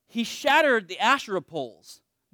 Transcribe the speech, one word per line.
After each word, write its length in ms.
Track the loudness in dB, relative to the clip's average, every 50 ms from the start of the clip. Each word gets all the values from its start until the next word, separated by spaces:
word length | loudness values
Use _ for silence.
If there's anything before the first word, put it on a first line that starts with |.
| _
He 180 | _ -6 -6 -6
shattered 640 | -6 -6 -2 0 2 4 4 4 4 2 0 -2 -4
the 100 | -6 0
Asherah 420 | 2 2 2 0 -2 -4 -6 -6
poles, 600 | -6 -6 -8 -8 -8 -8 -12 _ _ -20 -20 -20 _ _ _ _ _ _